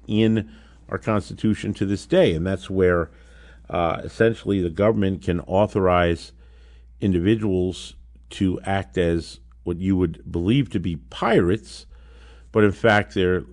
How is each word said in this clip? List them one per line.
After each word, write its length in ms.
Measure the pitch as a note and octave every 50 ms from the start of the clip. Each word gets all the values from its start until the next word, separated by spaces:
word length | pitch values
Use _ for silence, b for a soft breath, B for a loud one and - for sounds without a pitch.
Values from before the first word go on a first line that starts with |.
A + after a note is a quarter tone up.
| -
in 440 | - A2 G#2+ A2 A2 A2 A2 G#2 B B B B B B B B
our 120 | - - F#2
Constitution 720 | - - A2 G#2 F2+ - G#2 - - A2 G#2 - - A2 G2+
to 140 | - G#2
this 180 | G2 G2+ F#2 -
day, 300 | - E3 F#3 F3+ A#2 E2+
and 120 | D#2 E2+
that's 220 | F#2+ F#2+ F#2 - -
where, 420 | F#2+ F#2+ F#2 F2+ F2+ E2+ E2 b b b b b b b b b b b b -
uh, 320 | - F2 E2+ E2 - - -
essentially 560 | - - - A2+ A2+ A#2 - - G2 G2+ G2
the 80 | F2+ F2
government 540 | D#2+ E2 G2 G#2+ A2+ G#2+ G2 F#2+ F#2+ F2 -
can 180 | - F2+ F2
authorize 920 | - - F#2 F#2+ G#2+ G2+ - G#2+ F#2+ F#2 F2+ F2 F2 F2 E2+ D#2+ - - b b b b b b b b b b b b b -
individuals 920 | - G2+ F#2 E2+ E2+ G2+ A2+ A2 G#2+ G#2 F#2 F#2 F#2 F#2 F2+ - - - - - - - - - - -
to 320 | - - G2+ F#2+ F2 - -
act 320 | F#2+ G2 G2 F#2+ - - F#2
as 420 | F2+ E2+ E2+ E2+ D#2+ - - - - - - - -
what 140 | - E2+ E2
you 180 | F#2 F#2+ G2
would 340 | F#2 F#2 E2 D#2+ - - -
believe 380 | E2 E2+ E2+ F#2+ A#2+ C#3+ C3+ -
to 100 | - G2+
be 180 | F2 F2+ E2+
pirates, 920 | - - - - - - G3+ A3+ D#3+ F#2+ E2+ G2 A2+ - - - - - b b b b b b b b b b b b b -
but 100 | A2+ G#2+
in 100 | G#2 F#2
fact 420 | - - A#2 G#2 G#2 G2+ - -
they're 300 | G2+ F#2 F2+ F2+ F2+ - -